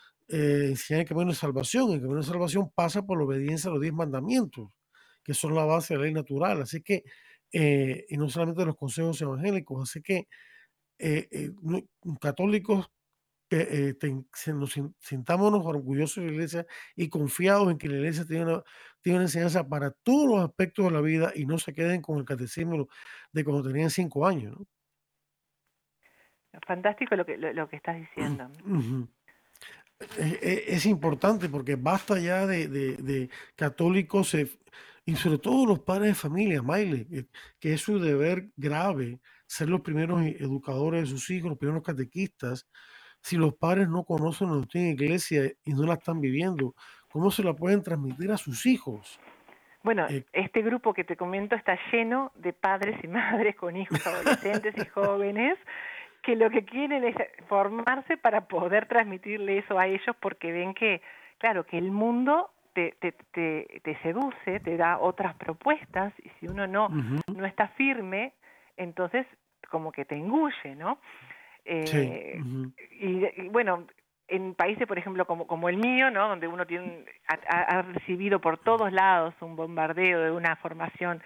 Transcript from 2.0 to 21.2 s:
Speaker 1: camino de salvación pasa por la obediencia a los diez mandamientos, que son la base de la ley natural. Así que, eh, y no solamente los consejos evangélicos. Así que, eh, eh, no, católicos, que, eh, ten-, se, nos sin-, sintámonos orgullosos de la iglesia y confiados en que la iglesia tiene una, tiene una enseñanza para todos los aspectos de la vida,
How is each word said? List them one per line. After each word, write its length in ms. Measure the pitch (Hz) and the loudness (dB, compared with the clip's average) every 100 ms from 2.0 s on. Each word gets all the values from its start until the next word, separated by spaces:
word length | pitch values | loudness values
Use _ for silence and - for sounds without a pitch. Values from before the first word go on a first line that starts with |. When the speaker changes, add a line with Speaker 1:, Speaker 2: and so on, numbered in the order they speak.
Speaker 1:
camino 180 | 127 143 | 0 -2
de 60 | 151 | -2
salvación 440 | 175 175 190 185 | -2 0 0 0
pasa 320 | - 170 208 196 | 2 0 0 -2
por 120 | 175 | 0
la 60 | 143 | 0
obediencia 440 | 135 143 160 185 | 0 0 -2 -2
a 40 | |
los 80 | 151 | 0
diez 120 | 156 | 0
mandamientos, 760 | 156 160 131 160 254 202 - 104 _ _ _ _ _ | -2 -2 -2 0 2 0 -4 -16 _ _ _ _ _
que 100 | - | -6
son 200 | 139 156 | -2 0
la 100 | 160 156 | 2 4
base 280 | 165 160 | 2 2
de 40 | 151 | -2
la 40 | 147 | 0
ley 80 | |
natural. 480 | 156 139 139 180 180 | -2 -2 0 0 0
Así 200 | 123 160 | -2 -6
que, 220 | - 202 - - - - _ | -2 -2 -2 -20 -20 -20 _
eh, 540 | 170 147 143 135 131 - | 4 6 6 4 -2 -4
y 60 | 147 | -2
no 100 | 147 | -2
solamente 340 | 165 165 170 156 | 0 -2 0 -2
los 100 | - | -2
consejos 440 | 139 156 165 156 | -6 -2 -2 -2
evangélicos. 680 | 147 135 190 190 151 131 131 | -4 -2 -2 -2 -4 -8 -8
Así 120 | 156 | -8
que, 260 | - 190 190 - - - _ _ _ - | -2 -2 -4 -16 -20 -20 _ _ _ -6
eh, 300 | 160 151 - | -2 0 -2
eh, 200 | 147 147 202 | -8 -8 -8
no, 180 | 160 175 - _ 175 143 | -4 -4 -6 _ -10 -6
católicos, 680 | 147 - 190 208 190 196 180 _ _ _ _ _ - | -4 0 0 0 2 0 0 _ _ _ _ _ -2
que, 100 | 165 165 151 139 | 0 2 0 0
eh, 40 | |
ten-, 340 | 135 151 135 131 | 0 -4 -4 -8
se, 200 | - - | -10 -4
nos 180 | 151 139 | -2 -2
sin-, 240 | 143 143 - | -4 -6 -10
sintámonos 680 | - 135 123 175 208 208 165 | -10 -8 0 4 4 4 0
orgullosos 500 | 147 131 139 151 - | -4 -2 -2 -2 -2
de 40 | 170 | -4
la 20 | |
iglesia 320 | 151 165 170 170 - - - | -4 -4 -6 -8 -14 -14 -6
y 120 | 165 | -4
confiados 600 | 156 143 - 185 202 190 | 0 -2 2 4 6 6
en 80 | 156 | 2
que 100 | 147 | -2
la 80 | 139 | -2
iglesia 300 | 151 160 165 | -2 -2 -4
tiene 180 | 160 165 | -2 0
una, 160 | 165 - - - _ | -2 -4 -20 -20 _
tiene 160 | 180 180 | 2 4
una 80 | 180 | 4
enseñanza 420 | 165 170 175 139 | 2 2 2 0
para 240 | 147 139 | -2 -2
todos 360 | - - 277 285 | -2 4 6 6
los 120 | 214 | 4
aspectos 420 | 165 - 185 - 185 | 2 0 0 2 2
de 60 | |
la 80 | 160 | 4
vida, 300 | 151 160 | 4 4